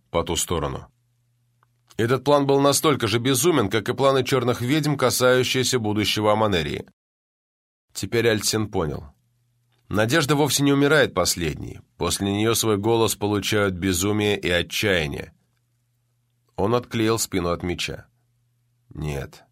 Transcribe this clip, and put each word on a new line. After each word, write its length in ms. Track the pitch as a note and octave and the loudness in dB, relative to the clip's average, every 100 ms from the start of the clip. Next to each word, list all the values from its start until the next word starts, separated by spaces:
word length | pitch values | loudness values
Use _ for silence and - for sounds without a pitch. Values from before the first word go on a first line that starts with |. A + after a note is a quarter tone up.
| _ | _
по 120 | F2 | -4
ту 120 | E2 E2+ | -2 -4
сторону. 520 | - F2 D2 C2+ - _ _ _ _ _ _ _ _ _ _ - | -2 -4 -4 -8 -14 _ _ _ _ _ _ _ _ _ _ -4
Этот 260 | A2+ C3 | 0 0
план 220 | C3 D3 C#3 | 2 2 4
был 160 | C#3 | 4
настолько 460 | C#3 C#3 D#3+ C3 A2+ | 4 4 2 2 0
же 120 | A#2 | 0
безумен, 500 | A#2+ B2+ D#3+ D#3 G2+ | 0 0 2 2 2
как 200 | A2 G2+ | 0 -2
и 40 | |
планы 300 | A#2+ C3+ C3+ | 0 2 2
чёрных 380 | B2+ C3+ A#2+ A#2 | 2 0 0 -2
ведьм, 340 | A#2+ D#3 D3+ C#3+ | 0 0 0 0
касающиеся 840 | B2+ - B2+ B2+ B2 C3 B2 B2+ | 0 2 4 4 2 0 0 -2
будущего 520 | G#2+ G#2 G2+ - G#2+ | -2 -2 0 0 2
Аманерии. 540 | G#2 G#2+ F#2 D2+ C#2+ - _ _ _ _ _ _ _ _ _ _ | 2 2 0 -2 -6 -10 _ _ _ _ _ _ _ _ _ _
Теперь 360 | - G2 A#2 A2+ | -12 -4 0 2
Альтсен 400 | G#2+ - A2 G#2+ | 2 0 -2 -2
понял. 440 | F#2+ D#2+ C#2 - _ _ _ _ _ _ _ - | -2 -4 -6 -12 _ _ _ _ _ _ _ -6
Надежда 460 | G2 A2+ D#3 C#3 D3 | -2 2 2 2 0
вовсе 280 | D3 - | 0 2
не 80 | C#3+ | 2
умирает 440 | C#3 C#3+ D3+ A2+ - | 4 4 4 2 0
последней. 680 | - - E2 C#2 - - - - | -2 -2 -4 -6 -10 -14 -18 -6
После 340 | E2+ - G2+ | -4 -2 -2
неё 220 | G2+ A2 | 0 0
свой 240 | A2+ A2+ G2+ | 0 0 0
голос 380 | A2 A#2 A2 - | 2 2 2 0
получают 580 | G#2 G#2 G2 A2 G2+ | -2 -2 0 0 0
безумие 640 | F2+ F#2+ F2 G2+ G#2 G#2 G2+ | -2 -2 0 0 0 0 0
и 100 | E2 | 0
отчаяние. 840 | F2 E2 - G#2+ F2+ D2+ C#2 - _ _ _ _ _ _ _ _ _ _ _ _ - | 0 -2 -2 0 0 -2 -6 -12 _ _ _ _ _ _ _ _ _ _ _ _ -4
Он 200 | F#2+ A#2+ | 0 0
отклеил 420 | B2 A#2 A2 A2+ | -2 -2 0 0
спину 320 | - F#2+ F2 | -2 -2 -2
от 140 | E2+ | -4
меча. 420 | F2+ E2 - - - _ _ _ _ _ _ _ _ | -4 -6 -6 -10 -16 _ _ _ _ _ _ _ _
Нет. 540 | - D2+ C#2+ C2 - _ | -10 -6 -6 -10 -16 _